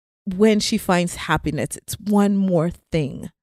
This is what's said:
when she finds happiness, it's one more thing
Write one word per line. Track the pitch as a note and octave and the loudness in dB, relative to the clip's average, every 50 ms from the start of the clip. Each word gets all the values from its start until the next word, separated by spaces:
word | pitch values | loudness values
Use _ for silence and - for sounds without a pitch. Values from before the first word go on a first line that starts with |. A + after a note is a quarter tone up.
| _ _ _ _ _ | _ _ _ _ _
when | G3+ F#3 F#3 G#3+ A3 G#3+ G#3+ | -8 0 4 4 4 4 4
she | G#3+ - A3+ G#3 | 2 0 -2 -2
finds | - - F#3 F3 F3 F3 - | 0 2 2 2 2 -2 -4
happiness, | - - - D#3+ D#3 - D3+ D3+ C#3+ A2+ - - | -8 -2 -2 -2 0 0 -4 -4 -4 -4 -6 -6
it's | - - - - - | -12 -10 -12 -12 -8
one | - G3+ G#3 G3+ G3+ G3+ G3+ | -4 0 2 4 4 4 2
more | G3 F#3+ F#3+ F3+ E3 D#3 F3 | 2 2 2 2 2 2 0
thing | E3 - _ _ - E3 D3 - - - - - - _ | -4 -8 _ _ -2 -2 -2 -2 -6 -10 -14 -16 -18 _